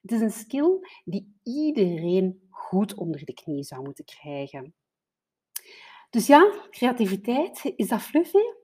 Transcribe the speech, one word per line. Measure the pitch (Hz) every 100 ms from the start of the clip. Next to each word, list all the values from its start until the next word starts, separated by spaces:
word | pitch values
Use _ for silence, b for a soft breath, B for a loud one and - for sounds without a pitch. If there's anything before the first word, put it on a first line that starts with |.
Het | 190
is | 226
een | 220
skill | - - 269 311 381 B B
die | - 185 - _
iedereen | - 269 302 294 185 170 170 185 190 185 _
goed | - - 185 208
onder | - 165 147
de | 151
knie | - - 143
zou | 139 131
moeten | 139 139
krijgen. | 151 - 147 143 139 139 131 _ _ _ _ _ _ _ _ - B B B B B
Dus | 233 -
ja, | 285 403 403 -
creativiteit, | - 247 247 202 190 226 254 349 - 277 -
is | 190
dat | 226
fluffy? | - 302 349 392 480 -